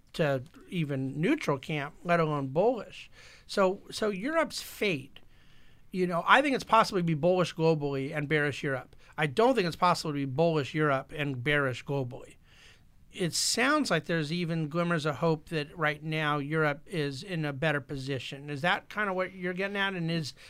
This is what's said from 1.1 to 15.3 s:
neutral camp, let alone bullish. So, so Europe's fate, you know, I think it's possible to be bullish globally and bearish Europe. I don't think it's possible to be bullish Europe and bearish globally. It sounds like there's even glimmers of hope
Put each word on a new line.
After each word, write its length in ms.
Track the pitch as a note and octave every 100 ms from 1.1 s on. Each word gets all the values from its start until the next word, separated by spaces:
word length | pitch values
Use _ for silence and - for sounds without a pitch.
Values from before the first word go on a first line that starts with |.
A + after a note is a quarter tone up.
| C#3
neutral 380 | F3+ D#4 - C#3
camp, 360 | - D#3 C#3+ -
let 160 | F3 E3+
alone 260 | D#3+ D3 C3+
bullish. 600 | C#3+ G#3+ B3 - - - - - - -
So, 340 | - F#3 G3+ -
so 180 | - G#3+
Europe's 520 | F#3+ A#3+ E4 D4+ -
fate, 580 | - - G#3 D3+ C3 - - - - - - - -
you 160 | F#3+ F3+
know, 160 | E3+ F3
I 160 | A3
think 140 | C#4+ A#3+
it's 80 |
possible 360 | - A3+ G#3 G3+
to 40 |
be 100 | E3+
bullish 400 | D#3 E3+ F#3 E3
globally 640 | - D#3+ D#3+ C#3+ C#3 C3+ D#3
and 140 | C#3+
bearish 340 | D#3 D3 -
Europe. 320 | D3 C3 - - - -
I 80 | D#3
don't 280 | B2+ A#3 A#3+
think 120 | F3
it's 80 | -
possible 360 | F3+ E3 E3+
to 40 | C#3+
be 100 | C#3
bullish 480 | C3 E3+ D#3 C3
Europe 380 | D#3 D3+ C3+ - D#3
and 280 | C#3+ C3
bearish 400 | A#2+ D3 C3+ A#2+
globally. 520 | - C#3+ B2+ - - - - - - - - - -
It 200 | - E3+
sounds 560 | - - - B3+ D4+ B3+
like 160 | E3+ -
there's 260 | E3 D3
even 380 | F3 E3+ E3 D3+
glimmers 340 | E3 F3 E3+ D3+
of 80 | C3+
hope 340 | E3